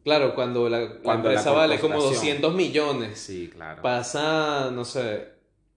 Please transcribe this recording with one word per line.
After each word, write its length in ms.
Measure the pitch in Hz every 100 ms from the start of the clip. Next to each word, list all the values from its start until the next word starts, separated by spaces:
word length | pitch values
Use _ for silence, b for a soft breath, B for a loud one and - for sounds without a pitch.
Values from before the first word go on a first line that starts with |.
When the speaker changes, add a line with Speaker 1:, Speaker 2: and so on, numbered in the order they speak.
Speaker 1:
Claro, 300 | 143 151 131
cuando 340 | - 123 123 120
la, 120 | 117
la 200 | 113 -
Speaker 2:
Cuando 240 | 120 113 110
la 60 | 107
Speaker 1:
empresa 160 | 143
vale 240 | 147 160 147
como 160 | 156
Speaker 2:
corporación. 200 | 151 139 123
Speaker 1:
doscientos 400 | 147 143 156 185
millones. 640 | 156 143 147 131 110 104
Speaker 2:
Sí, 300 | - 92 85
claro. 300 | 85 80 80
Speaker 1:
Pasa, 880 | 127 123 120 147 156 160 151 143 131
no 120 | 123
sé, 440 | 120 135 117 104 - _ _ _ _